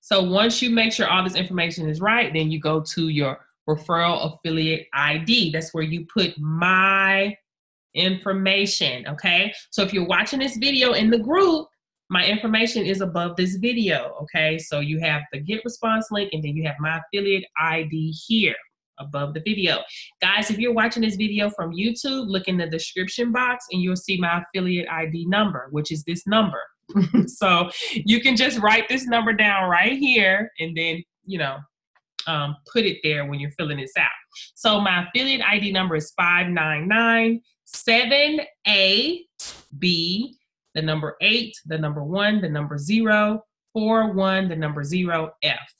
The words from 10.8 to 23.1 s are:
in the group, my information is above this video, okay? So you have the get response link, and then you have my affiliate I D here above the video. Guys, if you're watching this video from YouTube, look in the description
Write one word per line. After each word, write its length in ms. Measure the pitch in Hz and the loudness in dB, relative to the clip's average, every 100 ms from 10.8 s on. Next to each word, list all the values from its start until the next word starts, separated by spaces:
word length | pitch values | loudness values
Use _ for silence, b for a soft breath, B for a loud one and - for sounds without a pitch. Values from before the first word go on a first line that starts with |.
| 254 | 2
in 180 | 226 220 | 4 4
the 80 | 233 | 2
group, 500 | 214 339 392 320 - _ _ _ _ | 2 4 4 2 -2 _ _ _ _
my 140 | 180 | 0
information 600 | 180 214 233 220 233 233 185 | 2 0 2 2 2 0 -2
is 160 | 190 | -2
above 340 | 190 170 175 170 | -2 -2 -2 0
this 200 | 185 190 | -2 0
video, 580 | 233 240 202 143 123 - | -2 0 0 0 -2 -8
okay? 340 | 151 165 156 160 | -6 0 0 0
So 240 | 156 147 | -4 -4
you 180 | 147 156 | -2 -2
have 220 | 160 147 147 | 0 -2 -4
the 100 | 139 | -10
get 220 | 151 220 | -6 -6
response 440 | 233 233 226 220 220 | -6 -4 0 0 0
link, 200 | 208 196 | -4 -4
and 100 | 160 | -4
then 140 | 151 151 | -4 -4
you 100 | 156 | -4
have 100 | 143 | -4
my 200 | 156 160 | -4 -4
affiliate 440 | 165 202 202 190 190 - | -4 -2 0 0 -2 -4
I 240 | 160 160 156 | -2 0 -2
D 200 | 156 160 | -4 -4
here 460 | 160 - 226 180 110 - _ _ - | -6 0 2 2 -2 -12 _ _ -16
above 360 | 139 143 143 | -8 -6 -4
the 60 | 151 | -4
video. 400 | 160 208 175 139 - B B _ | -4 0 0 0 -4 B B _
Guys, 280 | 180 202 208 | 0 2 0
if 80 | 208 | 0
you're 140 | 240 | 0
watching 300 | 233 226 233 | 2 2 2
this 140 | 220 190 | -2 0
video 340 | 214 208 208 | -2 0 -2
from 220 | 208 165 | -2 -6
YouTube, 560 | 165 214 233 277 269 226 | -2 -4 -2 -4 -4 -2
look 200 | 190 190 | -4 0
in 80 | 185 | -2
the 100 | 170 | -2
description 640 | 160 - - 190 | -4 -6 -6 -6